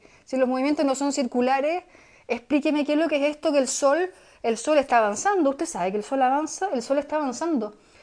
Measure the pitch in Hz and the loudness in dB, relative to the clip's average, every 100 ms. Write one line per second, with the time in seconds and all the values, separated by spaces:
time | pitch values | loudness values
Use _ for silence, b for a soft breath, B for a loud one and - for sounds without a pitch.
0 | b b - 262 247 262 277 302 277 262 | b b -6 0 0 2 0 2 0 0
1 | 285 269 247 247 247 269 294 359 - b | -2 -2 -2 0 0 0 0 -2 -6 b
2 | b b b 233 - 285 311 302 285 294 | b b b -6 0 0 2 0 0 0
3 | 320 294 285 294 320 285 247 - 277 311 | 2 0 0 0 0 2 0 2 2 2
4 | 359 B B B 233 226 302 302 277 240 | -2 B B B -4 -2 2 2 4 2
5 | 214 208 392 392 277 277 330 196 185 208 | 2 0 0 2 0 0 -6 -4 -2 -4
6 | 208 269 254 277 311 - 381 254 - 285 | -4 0 2 0 -2 -4 -4 -4 -2 -2
7 | 285 311 277 240 330 285 208 - b b | -2 -4 -4 -4 -2 -2 -4 -12 b b